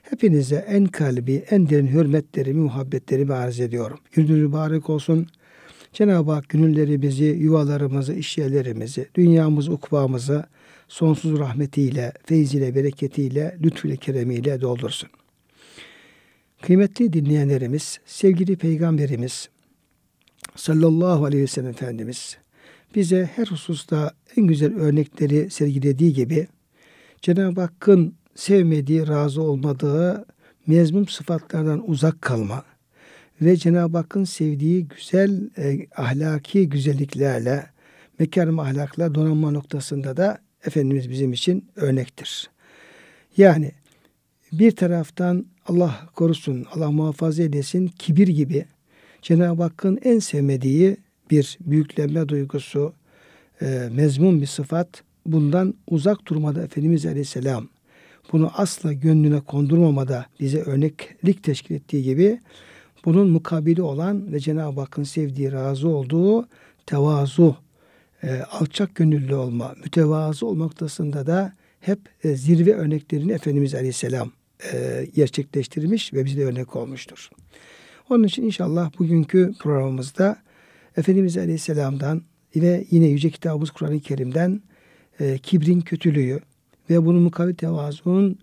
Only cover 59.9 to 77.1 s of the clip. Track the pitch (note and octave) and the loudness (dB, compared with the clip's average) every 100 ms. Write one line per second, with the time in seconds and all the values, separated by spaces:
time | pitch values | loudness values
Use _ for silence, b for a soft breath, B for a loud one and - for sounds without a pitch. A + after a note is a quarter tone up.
59.9 | C#3 C3 B2+ A#2+ - C#3 D3+ C#3+ C3+ D3+ | 2 -2 -6 -8 -8 -4 -4 -2 0 -2
60.9 | - - - F3 F#3 - C3+ - D3+ - | -4 -20 -4 0 0 -2 -4 -4 -10 -6
61.9 | D3 C3 C3 G3 A#3+ b b b b b | -4 -2 2 2 2 b b b b b
62.9 | b E3+ E3+ G3 E3 E3 D#3+ D3+ E3+ E3 | b 2 4 4 2 0 -2 0 0 0
63.9 | C#3 F3 G3+ G3 D3 C#3 D#3 D#3 C#3 C3+ | -4 -4 -4 -6 -6 -4 -4 -4 -8 -8
64.9 | - C#3+ - D3 C3+ C3+ C3+ C3+ C3+ D#3+ | -8 -8 -4 -4 -4 -4 -4 -4 -2 -2
65.9 | D3+ B2+ E3 F#3 A3+ A#3+ b b b - | -2 -2 0 2 2 -2 b b b -6
66.9 | D3 C#3+ D3 C#3 D3 E3 B2+ _ b b | 0 2 2 0 4 4 4 _ b b
67.9 | b b b D#3+ C3 - - D3+ - G3+ | b b b -8 -8 -8 -6 -6 -4 -6
68.9 | - D#3+ D3+ C3+ C#3 B2 A#2+ B2 - - | 0 2 2 0 -4 -4 -6 -8 -12 -4
69.9 | E3+ D3+ D#3 D#3 D3 A3+ F3+ D#3+ - D#3+ | 0 2 2 -2 -4 -4 -4 -4 -6 -10
70.9 | - D3+ C#3+ C#3 F3 F#3+ - b b - | -6 -6 -4 -2 -2 -2 -8 b b -4
71.9 | G3+ - _ D#3+ C3+ C#3 E3+ F3 G#3 D#3 | -4 -6 _ -4 -2 2 4 6 4 2
72.9 | D3+ - D3+ E3 - D3+ C#3+ C#3 C3+ B2+ | -4 -4 -4 -2 -4 -2 -2 -2 -2 -6
73.9 | B2 - B2+ A#2+ - _ _ - B2 B2+ | -6 -6 -6 -8 -12 _ _ -10 -8 -6
74.9 | B2 C3+ - C3+ - C#3 C#3+ B2+ - D#3 | -6 -4 0 0 0 -6 -6 -6 -4 -2
75.9 | A3 - C3+ C3+ C#3 C3+ B2 B2 - A#2+ | -2 -4 -4 -4 -2 -4 -4 -8 -10 -10
76.9 | C3 - | -14 -18